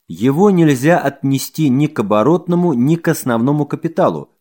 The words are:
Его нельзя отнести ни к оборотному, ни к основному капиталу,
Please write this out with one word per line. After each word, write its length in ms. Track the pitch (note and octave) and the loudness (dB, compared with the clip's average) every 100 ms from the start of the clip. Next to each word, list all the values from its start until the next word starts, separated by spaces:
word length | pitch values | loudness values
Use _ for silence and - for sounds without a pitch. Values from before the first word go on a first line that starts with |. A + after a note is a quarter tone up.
| - | -18
Его 440 | E2 B2 D3 G#3 | -4 -2 2 2
нельзя 480 | F3+ D#3 B2+ D3 E3+ | 4 2 2 2 0
отнести 720 | C#3 - C#3 C3+ - - D3+ | 0 -4 -4 -4 -6 -4 0
ни 160 | B2+ D3 | 0 0
к 120 | C3+ | -2
оборотному, 760 | G2+ G#2+ A2 F3 E3+ F3 F3 | 0 2 2 0 0 0 0
ни 220 | A#2+ C3+ E3 | 0 0 0
к 120 | E3+ | -2
основному 560 | D3 C3 A2+ B2+ D3 | -4 -2 -2 0 0
капиталу, 720 | C#3+ D3 E3 F3 C#3+ D#2 C#2+ _ | -2 -6 -6 -2 -2 -2 -10 _